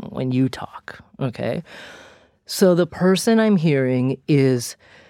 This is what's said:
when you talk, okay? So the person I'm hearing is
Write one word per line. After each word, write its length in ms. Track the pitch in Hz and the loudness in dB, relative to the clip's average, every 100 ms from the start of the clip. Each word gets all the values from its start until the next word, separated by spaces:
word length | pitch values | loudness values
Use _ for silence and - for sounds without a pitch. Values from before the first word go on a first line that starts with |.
| - | -10
when 220 | - 131 | -6 -4
you 180 | 127 131 | 0 -2
talk, 480 | - - - - - - - | -4 -14 -16 -20 -20 -20 -10
okay? 420 | 135 113 117 147 - - - - - - _ _ - | -8 -6 -6 -6 -10 -16 -20 -20 -20 -20 _ _ -10
So 260 | - 190 | 2 4
the 140 | 175 170 | 4 0
person 520 | - 180 185 - 226 | 0 0 2 2 2
I'm 160 | 220 202 | 4 2
hearing 640 | 160 139 131 127 127 135 - | 2 2 2 0 0 -2 0
is 480 | 147 135 127 120 - _ - - | 2 4 2 -4 -14 _ -20 -20